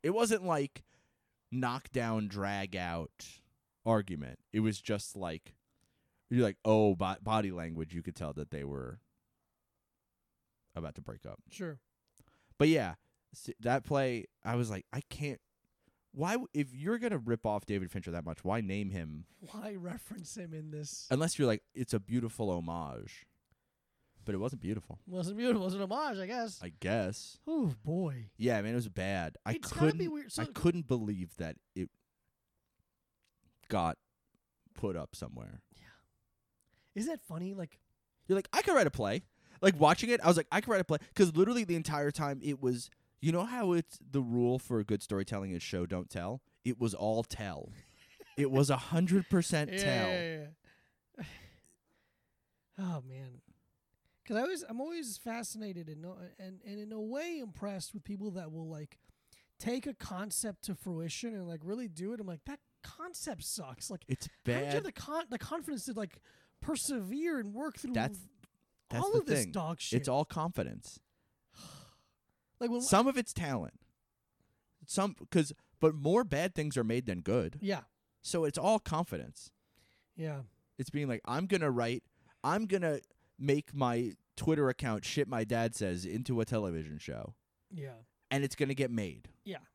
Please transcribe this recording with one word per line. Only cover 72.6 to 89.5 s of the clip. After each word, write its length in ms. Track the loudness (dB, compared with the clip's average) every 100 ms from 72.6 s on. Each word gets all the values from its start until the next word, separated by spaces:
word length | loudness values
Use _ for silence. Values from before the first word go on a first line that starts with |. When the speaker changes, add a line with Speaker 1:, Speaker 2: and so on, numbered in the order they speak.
Speaker 2:
Like, 100 | -2
when 100 | 0
Speaker 1:
Some 260 | 6 6 6
of 100 | 2
it's 140 | -2
talent. 440 | -4 -2 -2 -4 -10 _ _ _ _ _ _ _ _ _ _ -6
Some, 300 | -2 -2 -4 2
'cause, 220 | 2 2 -2 _ _
but 140 | 4
more 300 | 6 4 4
bad 300 | 4 0 0
things 220 | 0 -2 0
are 60 |
made 200 | 2 2
than 160 | 0 -2
good. 380 | 2 2 2 -2
Speaker 2:
Yeah. 220 | -4 -4 -8 _ _ _
Speaker 1:
So 220 | -4 0
it's 120 | 0 2
all 220 | 2 2
confidence. 720 | 2 -2 0 -4 -8 -14 -20 _ _ _ _ _ _ -8
Speaker 2:
Yeah. 260 | -8 -8 -12 _ _ -8
Speaker 1:
It's 100 | -4
being 200 | -2 -2
like, 120 | -2 -2
"I'm 200 | -2 2
gonna 240 | 2 4
write, 340 | 2 2 0 _ _ _ _
I'm 220 | 0 0 2
gonna 340 | 2 2 0 -4 _ _ -4
make 360 | 2 2 2
my 380 | 0 2 2 -2 -6 _ -2
Twitter 320 | 2 4 4
account 340 | 2 -2 -2
shit 240 | -2 -2 0
my 160 | 0
dad 300 | 0 2 2
says 320 | 0 -2 -2 -2
into 340 | -4 0 0
a 40 | 2
television 520 | 0 0 -2 -6 -8
show." 360 | -8 -8 -10 -14 _ _ _
Speaker 2:
Yeah. 260 | -12 -12 -14 -20 _ _
Speaker 1:
And 140 | 0
it's 100 | 0
gonna 180 | 0 0
get 160 | 2 0
made. 380 | 0 -4 -8 -18 -18
Speaker 2:
Yeah. 140 | -14